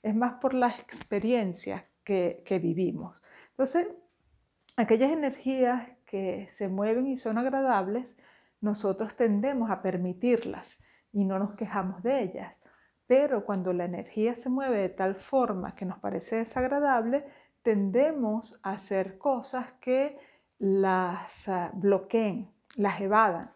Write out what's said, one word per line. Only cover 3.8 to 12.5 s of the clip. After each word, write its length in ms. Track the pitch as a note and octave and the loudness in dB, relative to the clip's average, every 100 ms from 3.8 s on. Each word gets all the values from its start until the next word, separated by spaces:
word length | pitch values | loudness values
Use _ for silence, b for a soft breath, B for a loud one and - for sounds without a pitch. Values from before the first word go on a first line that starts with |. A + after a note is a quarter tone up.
| F4 - _ _ _ _ _ _ - - | -2 -8 _ _ _ _ _ _ -10 -2
aquellas 340 | A3 A3+ C4+ | 4 4 4
energías 760 | D#4+ C#4+ - B3+ C4 B3 B3 A#3 - _ | 2 -2 -2 -4 2 2 2 -6 -20 _
que 420 | G3 F#3+ F3+ G3 | -4 -4 -4 -10
se 160 | - G3 | -6 -4
mueven 380 | F#3+ G#3 A#3 C4+ | -2 0 0 0
y 100 | B3+ | -2
son 200 | A#3 A3 | -2 -2
agradables, 800 | C4 C4+ C4+ G#3+ F#3+ A3 B3+ - b b b _ | 0 0 2 2 0 -4 -6 -18 b b b _
nosotros 540 | G#3 G#3 G3+ F#3+ A3 - | -4 0 -2 -2 -6 0
tendemos 560 | A#3 G3+ B3+ C4+ A3+ | 2 4 2 0 -2
a 100 | F#3+ | -2
permitirlas 960 | F#3+ F3+ F3+ F3+ A#3+ A#3 - - - - b b _ | -2 -2 -4 -2 2 2 0 -10 -16 -20 b b _
y 140 | G3+ F#3+ | 0 0
no 140 | F#3+ | 0
nos 160 | G3+ - | -2 -4
quejamos 480 | G#3+ G3+ F#3 F3+ | -4 -2 -4 -4
de 180 | A3+ C4+ | 0 0
ellas. 320 | F#3+ - - | -2 -6 -12